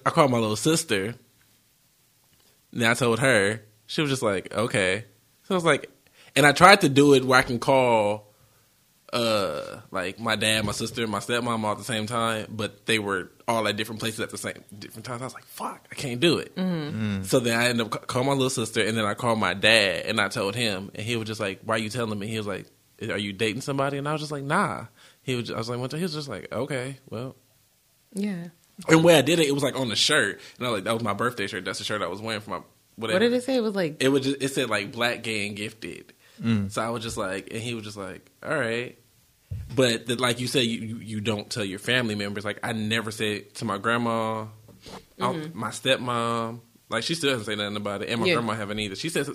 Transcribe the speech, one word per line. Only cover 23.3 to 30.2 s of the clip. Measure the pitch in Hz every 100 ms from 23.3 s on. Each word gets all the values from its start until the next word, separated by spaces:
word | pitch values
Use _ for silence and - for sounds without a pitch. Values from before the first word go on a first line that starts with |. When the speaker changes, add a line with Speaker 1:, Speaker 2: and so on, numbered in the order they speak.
Speaker 1:
dating | 98 113 107
somebody?" | 135 139 139 139
And | 143
I |
was | 156
just | 147
like, | 147
"Nah." | 139 170 180 101 117 _ - _
He | - 123
was | 113
ju-, |
I | -
was | 113
like, | 120
"What | 127
the," | 151
he |
was | 180 151
just | 143
like, | 98 -
"Okay, | 101 143 139 127 135 -
well." | 107 131 - _ _ _ _ _ _ _ 196
Speaker 2:
Yeah. | 208 180 170 - _ - -
Speaker 1:
And | 165
the |
way | 165 160
I |
did | 135 170
it, | 151
it |
was, | 143
like, | 135 120
on | 127
the | 101
shirt, | - 151